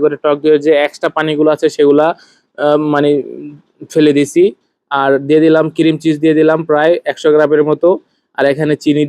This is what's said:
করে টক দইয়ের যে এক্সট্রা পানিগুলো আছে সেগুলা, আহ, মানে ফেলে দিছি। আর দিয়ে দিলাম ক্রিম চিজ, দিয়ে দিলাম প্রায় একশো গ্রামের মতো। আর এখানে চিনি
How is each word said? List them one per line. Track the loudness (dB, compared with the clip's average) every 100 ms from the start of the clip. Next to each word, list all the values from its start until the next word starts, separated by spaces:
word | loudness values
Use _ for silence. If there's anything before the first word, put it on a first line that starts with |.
করে | -2 -2
টক | -2 -2
দইয়ের | 2 2 2
যে | 0
এক্সট্রা | 0 -4 -6 -4
পানিগুলো | -4 0 0
আছে | 0 -2 0
সেগুলা, | 2 2 0 -4 _ _ _ -4
আহ, | 0 0 0
মানে | 0 0 -2 -4 -14 -18 -20 _ _ -6
ফেলে | 0 2
দিছি। | 2 0 0 0 -2 _ _ _
আর | -2 0 -2 0
দিয়ে | 2
দিলাম | 4 2 0
ক্রিম | 0 -2 0
চিজ, | -2 0
দিয়ে | 0
দিলাম | 2 2 0
প্রায় | 0 0 0 0
একশো | -4 -4 0
গ্রামের | 2 2 0
মতো। | 0 0 0 0 -6 _ _ -4
আর | -2
এখানে | -2 -2 -2
চিনি | -2 -2